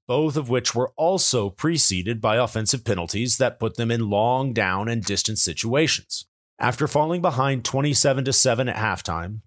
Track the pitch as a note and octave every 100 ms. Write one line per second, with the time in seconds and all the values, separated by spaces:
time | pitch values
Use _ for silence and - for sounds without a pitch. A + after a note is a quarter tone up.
0 | - C3+ D#3 C#3+ B2 B2 A#2 A#2+ B2 -
1 | D#3+ F#3+ - A#2+ G2+ - D#3 E3 - F#2
2 | F#2 A#2 A2 A2+ A#2 A2 G#2+ B2+ A2+ F#2
3 | E2+ G2+ B2 - B2 - A2+ - A#2 A#2
4 | G#2+ G2+ A#2 C3 C3+ A2+ F#2+ F#2+ A2 A#2
5 | F#2 G2 - G#2+ - D#2 A2+ C3+ D#3+ -
6 | - - - _ _ - A#2+ B2+ D3 D3+
7 | D#3 F3+ E3+ B2+ C#3 C3+ - C3+ C#3+ B2+
8 | C#3+ C3+ C3 B2+ B2+ A#2 B2 - A2 F2+
9 | - E2 F2 A2